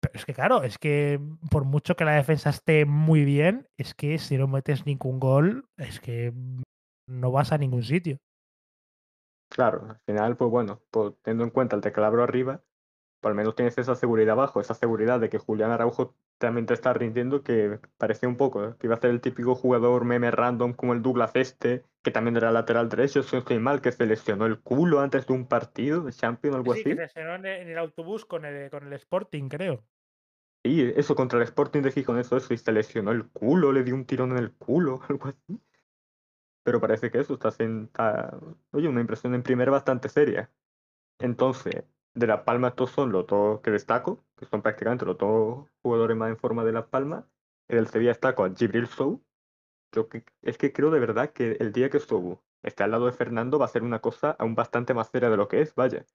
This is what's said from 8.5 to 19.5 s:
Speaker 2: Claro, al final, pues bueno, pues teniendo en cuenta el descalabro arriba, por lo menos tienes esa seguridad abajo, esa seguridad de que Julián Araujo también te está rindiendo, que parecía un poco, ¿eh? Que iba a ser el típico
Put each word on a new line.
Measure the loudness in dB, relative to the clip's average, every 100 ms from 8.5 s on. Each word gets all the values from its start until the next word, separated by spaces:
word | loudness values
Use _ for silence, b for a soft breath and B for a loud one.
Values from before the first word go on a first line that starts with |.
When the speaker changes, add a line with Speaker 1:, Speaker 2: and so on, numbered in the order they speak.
| _ _ _ _ _ _ _ _ _ _
Speaker 2:
Claro, | 0 2 0 -8
al | -16 -4
final, | 0 0 2
pues | 2
bueno, | 2 0 -6 _
pues | -2 -2 -4
teniendo | -4 -2
en | 0
cuenta | 0 0 0
el |
descalabro | -2 0 2 2
arriba, | 2 0 -4 -6 _ _ _ _ _ _
por | -2
lo | 0
menos | -2
tienes | 0 -2 0
esa | -2
seguridad | 0 0 4 4
abajo, | 4 2 0
esa | -4
seguridad | -2 -2 0 2 2
de | 0
que | -4
Julián | -4 -2 0
Araujo | 2 0 0 -4 _ _ _
también | -2 -2 -2
te |
está | 0 2
rindiendo, | 0 0 -2 -2 -2
que | 0 0 2 -2 -12 _
parecía | -2 0 -2
un | 0
poco, | 0 0
¿eh? | -6 -6
Que | -2
iba | 2
a |
ser | 2
el | 2
típico | -2 -2 0